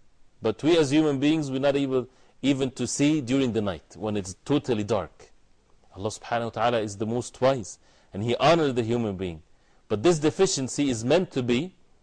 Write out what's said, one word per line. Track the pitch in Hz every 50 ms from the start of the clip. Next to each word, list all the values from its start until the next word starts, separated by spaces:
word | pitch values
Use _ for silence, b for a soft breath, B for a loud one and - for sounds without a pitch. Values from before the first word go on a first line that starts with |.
| _ _ _ - - - _ - 110
But | 110 107 - -
we | 151 175
as | 165 156 127
human | 143 156 160 151 139 131
beings, | 139 147 160 160 147 135
we're | 131 131
not | 135 143 139
able | 143 139 131 131 131 120 - b b b b b b -
even | 135 143 131 139 127 -
to | - 123
see | 110 - - 143 147 156 156 127
during | 113 131 139 135 123 101
the | 110 104
night | 98 87 76 - - -
when | 82 98 110 104
it's | 104 92 95 90 - -
totally | - 143 147 147 - 120 107 104
dark. | 104 117 98 85 - - - - - - - _ _ _ _ _ _ _ _ _ _ -
Allah | 95 98 107
subhanahu | - - - - 120 120 117
wa | 113
ta'ala | - 113 110 120 120 113
is | 107 110 101 98
the | 113
most | 107 117 123 113 - - -
wise, | 127 131 139 127 95 - - - b b b b b b b
and | 95 107
He | 117 117
honored | - 131 147 170 170 156 139 123
the | 123 113
human | 110 117 120 117 107 98
being. | 90 95 90 82 80 - _ _ _ _ _ _ _ _ -
But | 110 101 107
this | 170 175 151
deficiency | 143 156 - - 190 185 - 139 131 120 - - 143 139
is | 123 110 113
meant | 123 147 180 185 -
to | - 135 127
be | 120 120 120 165 185 - _ _ _ _ _